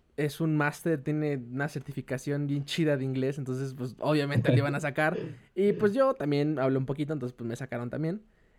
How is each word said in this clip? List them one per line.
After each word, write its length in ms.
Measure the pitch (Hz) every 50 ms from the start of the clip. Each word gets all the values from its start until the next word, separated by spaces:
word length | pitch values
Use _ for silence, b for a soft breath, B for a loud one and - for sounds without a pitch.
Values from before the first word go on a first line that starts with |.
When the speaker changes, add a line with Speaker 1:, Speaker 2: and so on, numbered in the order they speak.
| _ _ _
Speaker 1:
es 240 | - 147 147 143 -
un 160 | 165 160 151
máster, 460 | 151 147 147 147 - - 170 160 143
tiene 340 | 135 156 151 151 151 147 143
una 320 | 131 120 120 123 135 143 151
certificación 800 | - 143 - - 139 - - - 131 123 - 147 143 143 147
bien 180 | 143 143 143 143
chida 300 | - - 175 160 151 143
de 80 | 135 131
inglés, 340 | 135 131 131 127 135 143 151
entonces, 360 | 131 127 127 131 139 135 127
pues, 220 | 123 123 123 104 -
obviamente 500 | - 143 151 147 143 143 143 - - -
le 60 | - 120
iban 140 | 139 143 143
a 60 | 147
sacar. 380 | 147 143 139 156 156 160 175 -
Speaker 2:
<laughs> 340 | - - - - - _ _
Speaker 1:
Y, 180 | 180 196 202 190
pues, 180 | 202 214 202 196
yo 200 | 269 269 269 262
también 440 | - 143 147 143 143 147 151 156 127
hablé 200 | 131 135 135 135
un 80 | 131
poquito, 260 | 131 139 147 151 143
entonces, 220 | 156 143 123 120 -
pues, 120 | - 117 117
me 80 | 117
sacaron 340 | - 135 - - 120 120 120
también. 320 | - 135 156 160 196 - - _ _ _ _ _ _